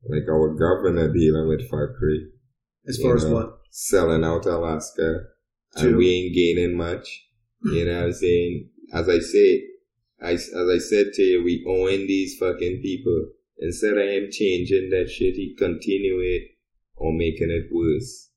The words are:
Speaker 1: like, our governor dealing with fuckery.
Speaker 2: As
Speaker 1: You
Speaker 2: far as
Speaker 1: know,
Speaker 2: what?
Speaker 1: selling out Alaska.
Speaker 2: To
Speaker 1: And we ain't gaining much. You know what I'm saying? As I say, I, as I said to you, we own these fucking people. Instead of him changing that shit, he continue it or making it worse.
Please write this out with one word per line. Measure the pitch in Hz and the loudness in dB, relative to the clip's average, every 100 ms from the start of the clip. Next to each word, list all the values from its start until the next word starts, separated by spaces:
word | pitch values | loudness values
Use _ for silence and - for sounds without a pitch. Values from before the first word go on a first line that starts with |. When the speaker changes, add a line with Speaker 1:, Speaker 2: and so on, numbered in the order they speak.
| - | -2
Speaker 1:
like, | 76 76 | -4 0
our | 78 78 78 | 2 2 2
governor | 82 92 95 85 80 | 2 2 2 2 2
dealing | 85 78 78 80 | 4 4 4 2
with | 76 - | -2 -2
fuckery. | 76 73 - 76 76 78 _ _ _ _ _ - | -4 -4 -2 -2 -2 -6 _ _ _ _ _ -10
Speaker 2:
As | 123 | -2
Speaker 1:
You | 127 | 2
Speaker 2:
far | 120 | 2
as | - | 2
Speaker 1:
know, | 117 | 0
Speaker 2:
what? | 110 - _ | -2 -10 _
Speaker 1:
selling | - - 98 85 80 | -12 0 2 4 2
out | 82 82 95 | 2 0 -2
Alaska. | 85 85 78 - - 80 82 - _ _ _ _ - | -2 -2 -4 -8 -4 -2 -2 -8 _ _ _ _ 0
Speaker 2:
To | - | 2
Speaker 1:
And | 113 | 4
we | 90 | 4
ain't | 90 90 90 | 2 0 2
gaining | 87 85 87 87 | 2 2 0 -2
much. | 85 87 - - _ _ _ _ 233 | -4 -6 -10 -20 _ _ _ _ -2
You | 90 85 | 0 -2
know | 87 | -2
what | 87 | -2
I'm | |
saying? | 90 92 90 87 87 - _ - | 0 2 2 2 -4 -10 _ -10
As | 82 85 | -4 2
I | 85 | 2
say, | - 104 101 90 - - _ _ _ _ | 2 4 6 4 -2 -18 _ _ _ _
I, | 85 | -4
as | 87 - | -4 -4
I | - 90 87 | -4 0 0
said | - 104 101 | 2 2 2
to | - | 2
you, | 95 90 | 2 4
we | 87 87 - | 2 -2 0
own | 92 92 98 98 | 0 2 0 0
these | 95 92 - | -2 -2 -4
fucking | 95 90 87 92 | -4 -2 -4 -4
people. | 95 92 87 85 - _ _ _ | -6 -4 -2 -2 -2 _ _ _
Instead | 82 90 107 104 | -8 -2 0 2
of | 101 | 0
him | 98 101 | -2 -4
changing | - 104 90 90 95 92 | -2 0 0 0 0 0
that | 92 90 | -2 -2
shit, | - 95 92 | -2 -2 -2
he | 92 - | -8 -4
continue | 95 82 - 98 98 92 | -2 -2 -2 -2 0 -2
it | 90 90 - _ _ _ _ - | -2 -4 -6 _ _ _ _ -8
or | 80 | -4
making | 80 85 78 82 | -2 -2 -2 -2
it | 82 82 | -2 -2
worse. | 85 82 73 - - - | -2 0 0 -4 -16 -20